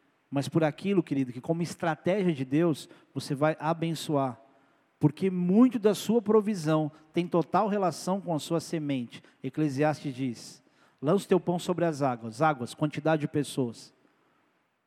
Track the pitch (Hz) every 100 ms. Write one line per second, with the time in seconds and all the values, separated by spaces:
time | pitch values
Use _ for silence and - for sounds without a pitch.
0 | _ _ - - - 165 156 139 190 196
1 | 165 139 127 120 - 165 175 - 175 151
2 | - 202 180 147 131 143 170 143 - -
3 | _ 135 - 131 151 156 151 165 165 156
4 | - 147 135 120 - _ _ _ _ -
5 | 147 - 190 180 175 196 254 233 202 190
6 | - 233 202 220 208 202 151 156 151 -
7 | _ - 175 175 165 175 214 208 185 151
8 | - 196 175 156 - 165 - 170 147 135
9 | 117 - - _ 135 - 156 135 151 147
10 | 147 123 131 113 - - _ _ _ -
11 | 135 196 - 185 175 175 - 165 170 147
12 | 139 120 113 110 156 139 117 - 151 -
13 | 151 156 143 151 139 - 123 110 - _
14 | _ _ _ _ _ _ _ _